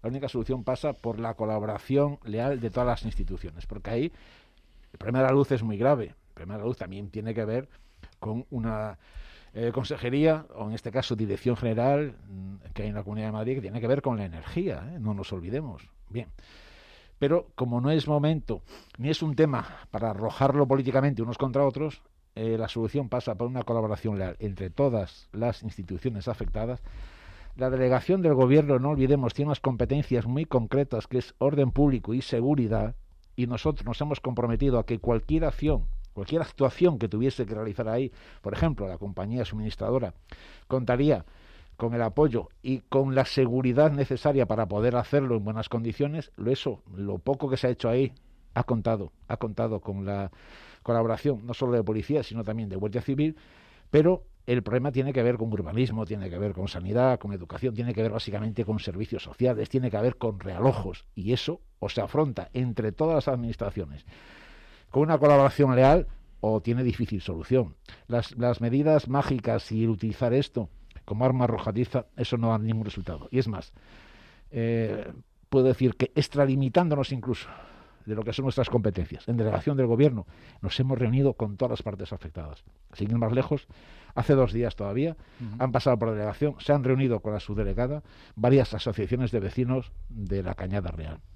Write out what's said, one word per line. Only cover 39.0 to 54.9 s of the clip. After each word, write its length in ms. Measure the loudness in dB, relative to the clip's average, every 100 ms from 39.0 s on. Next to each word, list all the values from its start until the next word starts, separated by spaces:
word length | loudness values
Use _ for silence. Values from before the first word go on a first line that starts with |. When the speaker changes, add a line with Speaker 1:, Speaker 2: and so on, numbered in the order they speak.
| -8 -6 -4 -4
Speaker 1:
suministradora, 680 | -4 -4 -6 -4 -2 0 -2 -8 -20 -20 -20 -20 -4
contaría 580 | -2 2 2 4 2 0 -20 -20 -20 -20 -6
con 180 | -2
el 80 | 0
apoyo 460 | 0 4 4 2 -4 -10
y 180 | -4 -4 2
con 260 | 2 4
la 100 | 2
seguridad 680 | 2 2 2 4 2 6 4
necesaria 540 | 4 0 0 2 2 2
para 200 | 2 0
poder 300 | 2 2 2
hacerlo 400 | 2 0 2 0
en 80 |
buenas 240 | 0 -4 -4
condiciones. 640 | -2 -4 -2 -2 -2 -10 -4
Lo, 140 | -2
eso, 320 | 0 -2 -6 -12
lo 240 | -8 -6 -4
poco 300 | -2 -2 0
que 80 | 0
se 100 | 0
ha 40 |
hecho 180 | 0 0
ahí 240 | 2 0 -2 -20 -20 -8
ha 80 | -4
contado, 480 | 0 0 0 -2 -4 _ -8
ha 80 | -6
contado 440 | -4 -2 -2 -2
con 240 | -6 -6
la 260 | -4 -4 -6 -10 -20 -20 -20 -12
colaboración 640 | 0 2 2 0 0 -2 -6
no 80 |
solo 180 | -4 2
de 100 | 2
policía, 400 | 2 -2 0 -2
sino 220 | -2 -6
también 240 | -6 -6 -6
de 80 | -4
Guardia 260 | -4 -4
Civil, 340 | -2 0 0 -2 -16 -20 -20 -20 2
pero 340 | 4 6 2 -4 -16 -2
el 160 | -2
problema 300 | 2 0 0